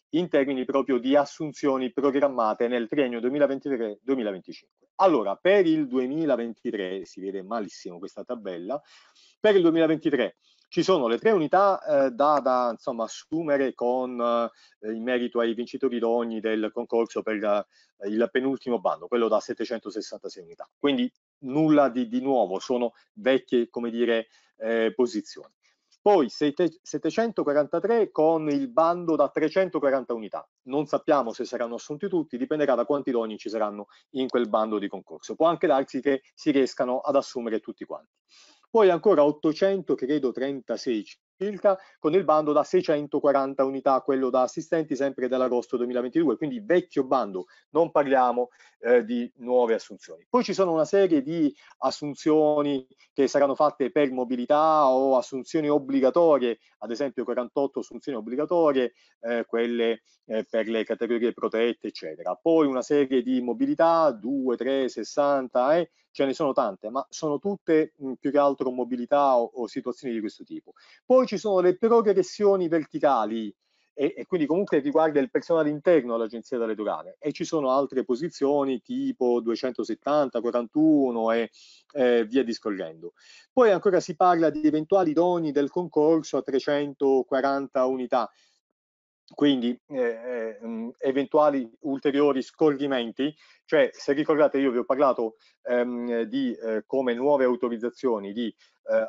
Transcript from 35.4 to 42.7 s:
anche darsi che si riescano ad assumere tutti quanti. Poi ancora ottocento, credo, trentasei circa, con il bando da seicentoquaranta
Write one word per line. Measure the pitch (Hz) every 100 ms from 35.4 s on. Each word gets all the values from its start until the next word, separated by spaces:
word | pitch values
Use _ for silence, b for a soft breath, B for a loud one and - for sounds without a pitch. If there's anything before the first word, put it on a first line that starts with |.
| 160
anche | 160 175
darsi | 135 135 135
che | 139 139 b
si | _ 160
riescano | 139 127 - 123 127
ad | 147 139
assumere | 120 131 117 110
tutti | - -
quanti. | - 76 - _ _ b b b _
Poi | 233 196
ancora | 170 214 160
ottocento, | 147 147 160 151 196 196 - 139
credo, | 127 151 131
trentasei | 113 135 135 - 113 135 113 95 - _ _
circa, | 196 190 208 190 B B
con | 156
il | 180
bando | 156 151 151
da | 147
seicentoquaranta | 139